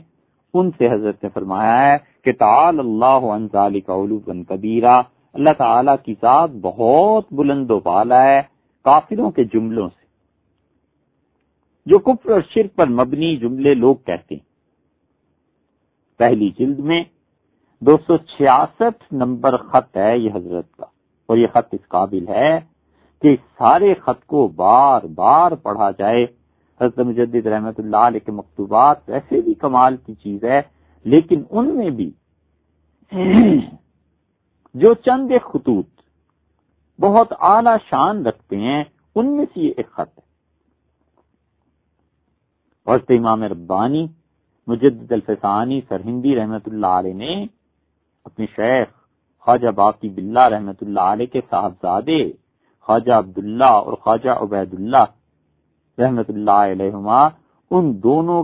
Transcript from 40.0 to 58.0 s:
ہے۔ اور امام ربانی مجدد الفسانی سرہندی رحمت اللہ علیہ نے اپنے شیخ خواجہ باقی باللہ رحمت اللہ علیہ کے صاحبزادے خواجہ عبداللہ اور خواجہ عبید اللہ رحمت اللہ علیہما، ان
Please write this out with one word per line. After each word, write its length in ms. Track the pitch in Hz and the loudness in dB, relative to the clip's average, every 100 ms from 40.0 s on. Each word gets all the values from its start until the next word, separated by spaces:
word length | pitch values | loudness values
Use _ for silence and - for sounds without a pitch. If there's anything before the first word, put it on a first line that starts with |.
| - _ | -12 _
ہے۔ 100 | _ _ _ _ _ _ _ _ _ _ _ _ _ _ _ _ _ _ _ _ _ _ _ _ _ _ - | _ _ _ _ _ _ _ _ _ _ _ _ _ _ _ _ _ _ _ _ _ _ _ _ _ _ -2
اور 120 | 123 - | -2 2
امام 340 | 123 117 110 107 | 0 2 -2 -2
ربانی 540 | 85 85 95 120 151 160 - _ _ _ _ - | -8 -6 -2 -2 -2 -6 -12 _ _ _ _ -8
مجدد 440 | 117 135 117 117 | 0 0 0 -4
الفسانی 680 | 117 101 104 101 101 120 135 127 | -6 -4 -4 -2 -2 -4 -6 -6
سرہندی 460 | 95 98 123 131 127 | -10 -8 -4 -2 -2
رحمت 320 | 107 110 107 | -4 -8 -10
اللہ 260 | 110 95 92 | -6 -2 -2
علیہ 140 | 92 92 | -2 -8
نے 300 | 127 190 202 - _ _ _ _ _ _ - | -8 -8 -10 -16 _ _ _ _ _ _ -20
اپنے 200 | - 110 - | -12 -10 -4
شیخ 320 | 110 131 110 _ _ _ _ _ - | 0 0 -2 _ _ _ _ _ 0
خواجہ 260 | 120 120 101 | 0 0 2
باقی 340 | 101 - 107 | 0 0 -8
باللہ 380 | 95 95 120 127 | -10 -4 2 2
رحمت 340 | 107 101 98 | 2 -6 -10
اللہ 300 | 104 98 92 | -8 -4 -2
علیہ 120 | 107 123 | -2 -4
کے 160 | 131 123 | -6 -4
صاحبزادے 720 | 90 101 92 90 95 131 160 98 - _ _ _ _ - | -4 -4 -6 -4 -4 -2 -2 -2 -8 _ _ _ _ -2
خواجہ 260 | 113 117 | -2 2
عبداللہ 600 | 113 95 95 104 117 135 107 | 0 0 -8 -10 0 4 4
اور 100 | - 110 | 0 -6
خواجہ 340 | - 113 127 123 | -2 -2 -2 -4
عبید 320 | 101 101 92 | -4 -6 -6
اللہ 320 | 92 104 131 107 _ _ _ _ _ _ _ _ - | -8 -2 2 2 _ _ _ _ _ _ _ _ -4
رحمت 320 | 127 120 107 | -2 -2 -4
اللہ 320 | 107 104 101 101 | -4 0 2 2
علیہما، 540 | 95 98 101 101 120 151 - _ _ _ | 0 -6 -6 -2 2 2 -2 _ _ _
ان 200 | 180 165 104 | -2 0 0